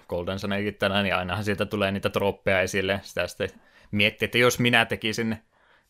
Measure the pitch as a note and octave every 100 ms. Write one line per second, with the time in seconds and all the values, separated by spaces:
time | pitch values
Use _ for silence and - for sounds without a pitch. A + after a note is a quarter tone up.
0 | - F2 F2+ F#2+ G#2 G2+ G#2 - G2+ G2
1 | G2 F2+ F2+ F#2 G#2 G2+ G2+ G#2 G2 G2
2 | G2+ G#2 G2+ F#2 - F#2+ F#2 G2+ F#2+ G2
3 | - - F2 - G2 - _ - - G#2
4 | G#2 - G#2+ A#2+ B2 A#2 B2 A#2+ A#2 G#2
5 | A2+ G#2+ A2+ G#2+ _ _ _ _